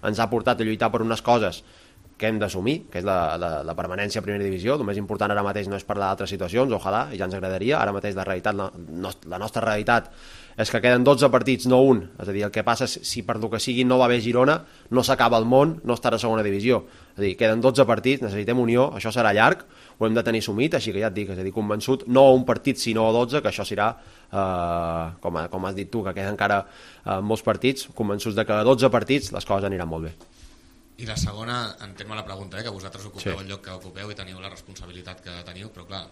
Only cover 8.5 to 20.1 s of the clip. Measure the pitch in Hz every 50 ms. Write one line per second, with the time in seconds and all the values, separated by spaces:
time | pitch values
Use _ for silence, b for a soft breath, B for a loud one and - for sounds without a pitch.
8.5 | 104 98 101 95 - 87 85 78 78 87 92 95 92 - - 80 87 90 101 110
9.5 | - 117 - 110 107 104 107 - 120 117 - - B B B B B B B B
10.5 | B B 110 - - 117 95 123 123 123 123 139 143 123 143 135 120 127 113 127
11.5 | 131 113 - 123 127 127 131 139 127 107 87 85 - - 90 95 98 101 104 104
12.5 | - 113 104 - 117 117 131 123 - - - - - 120 104 - 113 107 110 113
13.5 | 110 110 - - 123 120 127 123 127 127 127 120 120 120 107 117 117 123 127 139
14.5 | 151 160 B B B B B B 113 127 123 - 135 123 120 117 117 113 110 117
15.5 | 127 131 143 165 160 165 - 117 120 110 - 123 117 110 - 113 110 110 107 104
16.5 | 98 98 98 123 127 107 - B B B B B B - 101 98 92 - 117 110
17.5 | 110 113 117 131 127 131 135 107 120 107 - 127 139 131 120 107 98 104 104 92
18.5 | 120 127 123 117 117 120 131 143 - 104 95 113 107 123 117 107 101 101 110 131
19.5 | 180 - - B B B B B B B 117 110